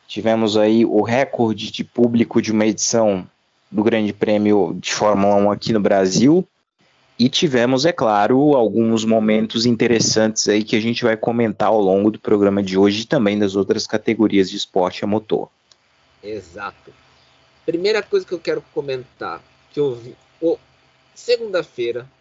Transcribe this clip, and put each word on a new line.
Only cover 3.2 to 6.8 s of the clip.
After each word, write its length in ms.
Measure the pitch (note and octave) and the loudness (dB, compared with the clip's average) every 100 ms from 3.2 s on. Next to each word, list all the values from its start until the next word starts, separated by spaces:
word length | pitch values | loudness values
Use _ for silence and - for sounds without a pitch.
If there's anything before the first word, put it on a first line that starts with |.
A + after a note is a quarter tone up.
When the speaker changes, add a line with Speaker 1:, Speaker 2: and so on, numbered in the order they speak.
| F2+ _ _ _ _ | -6 _ _ _ _
Speaker 1:
do 120 | G2 | -2
Grande 280 | A2 A2+ G#2 | 0 0 -2
Prêmio 640 | G2+ G#2+ G#2 G#2 G#2 E2+ F#2 | -2 0 0 2 2 0 -4
de 120 | - | -8
Fórmula 440 | - G#2+ G2+ G2+ G2+ | -2 0 2 2 2
um 120 | G2+ | 2
aqui 240 | G2+ - | -2 -2
no 60 | A2+ | 0
Brasil. 680 | G2 G2 F#2+ F#2 B2 E3+ F#3 _ _ _ | 2 2 2 2 4 2 0 _ _ _